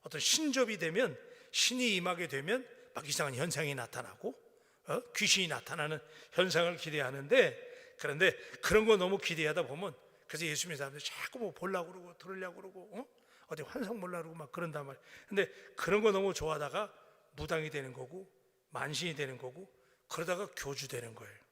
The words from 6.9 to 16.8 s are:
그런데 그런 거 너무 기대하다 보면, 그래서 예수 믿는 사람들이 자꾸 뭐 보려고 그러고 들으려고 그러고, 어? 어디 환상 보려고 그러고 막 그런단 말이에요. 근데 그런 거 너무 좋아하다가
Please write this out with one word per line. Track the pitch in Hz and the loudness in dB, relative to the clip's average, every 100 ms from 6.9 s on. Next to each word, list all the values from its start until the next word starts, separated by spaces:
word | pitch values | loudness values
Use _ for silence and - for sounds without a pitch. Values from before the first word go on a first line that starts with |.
| 151 131 139 139 262 170 - - - - - | -2 -2 -4 6 6 6 2 -14 -18 -20 -6
그런데 | 147 147 180 - - - | -4 4 4 4 -14 -4
그런 | - 208 | 4 6
거 | 220 208 | 8 6
너무 | 180 196 | 6 2
기대하다 | - 165 151 156 | 0 0 2 0
보면, | 131 147 190 139 - _ - | -2 -4 -8 -10 -20 _ -10
그래서 | 156 | -4
예수 | 165 151 175 | -2 -2 -4
믿는 | 143 | -6
사람들이 | 139 147 | -8 -6
자꾸 | - - - 254 | -8 -6 -8 -6
뭐 | 208 | -6
보려고 | - 185 185 170 | -4 -2 -2 -4
그러고 | 180 175 170 | -10 -18 -16
들으려고 | 175 190 185 180 | -12 -8 -8 -10
그러고, | 190 190 175 | -16 -16 -12
어? | - 277 _ _ - - | -12 -12 _ _ -20 -12
어디 | 156 | -10
환상 | 135 - 202 226 | -6 -4 -4 -4
보려고 | 180 175 | -4 -6
그러고 | 165 165 | -8 -12
막 | 147 | -10
그런단 | - 170 151 | -6 -4 -4
말이에요. | 139 135 - - - | -8 -14 -18 -20 -2
근데 | 202 180 - - | 0 0 -2 -16
그런 | - - 202 | -6 2 6
거 | 220 | 6
너무 | 190 196 | 6 2
좋아하다가 | 170 156 151 143 160 | 0 -2 0 -2 -2